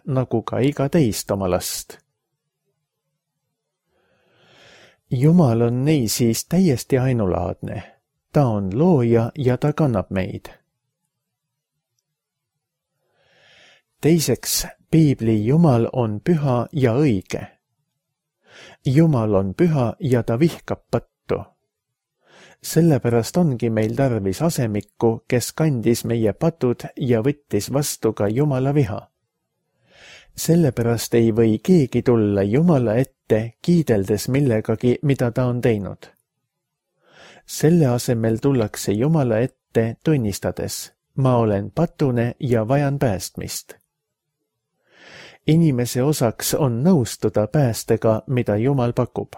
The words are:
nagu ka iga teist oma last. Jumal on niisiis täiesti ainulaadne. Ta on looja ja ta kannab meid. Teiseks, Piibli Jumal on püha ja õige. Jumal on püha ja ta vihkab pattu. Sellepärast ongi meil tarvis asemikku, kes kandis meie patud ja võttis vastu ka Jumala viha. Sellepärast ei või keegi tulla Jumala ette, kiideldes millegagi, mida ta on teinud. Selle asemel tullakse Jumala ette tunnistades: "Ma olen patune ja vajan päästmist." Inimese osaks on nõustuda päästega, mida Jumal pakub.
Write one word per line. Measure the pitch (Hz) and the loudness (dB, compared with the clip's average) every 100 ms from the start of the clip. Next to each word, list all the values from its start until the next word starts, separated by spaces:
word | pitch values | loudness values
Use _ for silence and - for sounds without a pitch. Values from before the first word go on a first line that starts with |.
| - | -6
nagu | 131 127 113 | -4 -2 -4
ka | - 104 | -4 -2
iga | 135 143 135 | -2 0 0
teist | 175 123 95 - | 2 0 -2 -4
oma | 101 95 | -4 -2
last. | 90 - - - - _ _ _ _ _ _ _ _ _ _ _ _ _ _ _ _ _ _ _ _ _ _ _ _ _ _ - - - _ _ | -2 -4 -10 -14 -20 _ _ _ _ _ _ _ _ _ _ _ _ _ _ _ _ _ _ _ _ _ _ _ _ _ _ -20 -20 -20 _ _
Jumal | 131 147 175 139 113 | 2 4 6 6 4
on | 117 123 | 2 0
niisiis | 139 156 110 - 117 113 - | 0 0 0 0 0 0 -2
täiesti | 175 185 120 - 131 | 2 2 0 0 0
ainulaadne. | 131 120 95 87 87 95 - 107 - _ _ _ _ | 0 0 0 -2 -4 -6 -10 -12 -14 _ _ _ _
Ta | 156 131 | 0 2
on | 104 98 107 | 0 -2 0
looja | 175 151 117 117 117 - | 2 4 4 2 0 -2
ja | 127 123 | -2 0
ta | 147 | -2
kannab | 151 151 107 85 | 0 0 0 -2
meid. | 95 95 95 - - _ _ _ _ _ _ _ _ _ _ _ _ _ _ _ _ _ _ _ _ _ _ _ _ _ _ _ _ _ _ _ _ _ _ | -4 -4 -8 -14 -20 _ _ _ _ _ _ _ _ _ _ _ _ _ _ _ _ _ _ _ _ _ _ _ _ _ _ _ _ _ _ _ _ _ _
Teiseks, | 143 170 135 110 - - - - _ | 2 2 2 -4 -4 -6 -6 -12 _
Piibli | 160 151 120 113 110 104 | 2 4 2 0 0 2
Jumal | 156 170 120 113 | 2 4 4 0
on | 131 110 104 | -2 -4 -4
püha | - 165 143 123 113 | -2 0 0 -2 -4
ja | 151 127 | 0 0
õige. | 117 151 98 - - 87 _ _ _ _ _ _ _ _ _ _ - - - 143 | 2 0 0 -4 -10 -12 _ _ _ _ _ _ _ _ _ _ -20 -20 -8 0
Jumal | 135 165 127 107 | 2 4 2 2
on | 98 98 | 0 0
püha | - 175 151 117 - | 0 0 2 -2 -4
ja | 143 120 | -2 0
ta | 113 117 | 0 0
vihkab | 160 - - - _ | 0 -2 -8 -10 _
pattu. | 117 - _ - 92 - _ _ _ _ _ _ _ _ - - _ | -4 -4 _ -6 -6 -6 _ _ _ _ _ _ _ _ -20 -20 _
Sellepärast | - 156 170 131 120 117 110 180 | -4 2 2 2 2 0 0 0
ongi | 170 117 120 | 0 0 -2
meil | 110 110 117 | 0 -2 0
tarvis | 135 113 98 92 | -2 0 -2 -2
asemikku, | 165 151 117 104 - _ 117 113 - | -2 -2 -2 -4 -8 _ 0 0 -2
kes | 123 - | -4 -2
kandis | - 160 127 110 117 | -2 -2 0 0 0
meie | 110 117 107 | -2 -2 0
patud | - 165 - 127 120 - - | 0 -2 -2 -2 -4 -8 -8
ja | 131 117 | -2 0
võttis | 123 147 _ 104 - | 0 -4 _ -6 -2
vastu | 131 143 - 113 | -4 -4 -4 -4
ka | 107 104 | -2 -2
Jumala | 113 151 131 131 | 0 -2 0 0
viha. | 147 123 101 - _ _ _ _ _ _ _ _ _ - - _ - | 0 -2 -4 -14 _ _ _ _ _ _ _ _ _ -20 -20 _ -8
Sellepärast | - 170 147 120 117 117 - | 0 2 2 0 -2 -2 0
ei | 120 113 | 2 2
või | 110 113 110 | 2 2 2
keegi | - 185 131 123 | 2 2 2 0
tulla | - 117 104 101 | 2 2 2 2
Jumala | 101 123 175 143 117 110 | 0 2 2 2 2 0
ette, | 135 _ _ 110 113 - | -2 _ _ -2 -2 -6
kiideldes | - 175 151 107 95 104 - | 0 0 2 0 0 -2 -2
millegagi, | 135 143 110 104 110 123 123 | 0 0 0 -2 -2 0 0
mida | 143 135 123 | 0 0 -2
ta | 120 123 | -2 -2
on | 123 | 0
teinud. | 123 107 92 104 - _ _ _ _ _ _ _ _ _ _ _ - - - | 0 0 -4 -12 -18 _ _ _ _ _ _ _ _ _ _ _ -20 -20 -16
Selle | - 151 175 139 | -2 2 4 2
asemel | 120 - 113 110 113 | 0 -2 -2 0 0
tullakse | 139 135 104 - - | 0 0 -2 -4 -4
Jumala | 107 139 165 127 110 | 0 0 2 2 0
ette | 131 - _ 113 113 - | -2 -6 _ -2 -2 -2
tunnistades: | - 151 107 95 95 - 92 - - _ _ | -2 0 -2 -4 -6 -6 -8 -10 -14 _ _
"Ma | - 131 120 | -2 0 2
olen | 113 98 107 | 2 0 -2
patune | - 170 - 143 120 120 - | -4 -4 -2 -2 0 -2 -4
ja | 120 120 110 | -2 -2 0
vajan | 143 139 139 | 0 0 -2
päästmist." | 135 95 - - 90 - - - _ _ _ _ _ _ _ _ _ _ _ _ - - - - - | -2 -2 -8 -12 -12 -12 -14 -20 _ _ _ _ _ _ _ _ _ _ _ _ -20 -20 -20 -8 0
Inimese | 160 165 123 123 127 | 2 4 2 -2 0
osaks | 135 151 120 - - | 0 0 0 -2 -4
on | - 139 117 | 0 0 2
nõustuda | 160 170 110 - 107 107 104 | 2 2 0 -2 -2 0 0
päästega, | 156 131 107 - 110 113 110 - | 0 0 -2 -2 0 2 0 -2
mida | 123 110 104 | -4 0 0
Jumal | 127 139 120 | 0 0 -2
pakub. | 120 120 - 101 | -2 -4 -6 -10